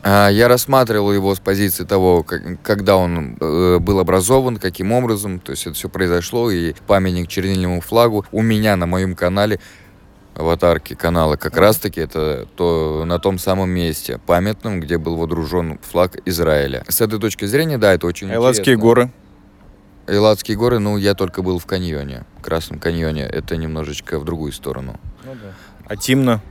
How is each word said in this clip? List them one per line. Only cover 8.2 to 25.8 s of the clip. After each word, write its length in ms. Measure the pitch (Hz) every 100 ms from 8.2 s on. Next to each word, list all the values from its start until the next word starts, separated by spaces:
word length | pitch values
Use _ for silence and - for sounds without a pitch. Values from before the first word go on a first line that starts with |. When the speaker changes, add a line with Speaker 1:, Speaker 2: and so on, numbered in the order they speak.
| -
Speaker 1:
у 80 | 104
меня 340 | 113 107 107 98
на 100 | 87
моем 300 | 92 95 87
канале, 440 | 87 95 107 104 - - - - - _ - -
аватарке 600 | 80 82 87 82 - -
канала, 400 | 85 85 80 76
как 160 | 78
Speaker 2:
Мгм. 80 | 82
Speaker 1:
раз-таки 400 | 98 110 98 80
это 460 | 78 80 78 69 - -
то, 460 | 87 82 78 78 82
на 140 | 85
том 180 | 98 95
самом 300 | - 95 95
месте 500 | 90 85 78 - 60 -
памятном, 560 | 87 98 113 120 95
где 160 | 76 85
был 180 | 80 82
водружен 640 | 82 80 78 87 82 76 -
флаг 280 | 85 90 - -
Израиля. 580 | 87 80 76 69 65 -
С 100 | -
этой 180 | 113 107
точки 260 | 107 - 101
зрения, 320 | 127 160 139
да, 160 | 104
это 140 | 90 87
очень 220 | 87 98
Speaker 2:
Эйлатские 420 | 113 123 127 - 120
Speaker 1:
интересно. 60 |
Speaker 2:
горы. 300 | 113 120 123 - - - - _ - - _ - -
Speaker 1:
Эйлатские 500 | 101 107 104 - 104
горы, 220 | 120 123
ну, 180 | 104 104
я 160 | 101
только 280 | 98 95 92
был 160 | 92 90
в 60 | -
каньоне, 580 | 95 87 76 69 64 - -
в 20 |
Красном 380 | - 80 80 73
каньоне, 440 | 82 85 80 78
это 320 | 67 - - 85
немножечко 640 | 80 78 76 71 - 78
в 60 | 73
другую 260 | 82 76
сторону. 480 | 69 69 65 65 57 - -
Speaker 2:
Ну 80 | 127 127
да. 180 | 104 92 - -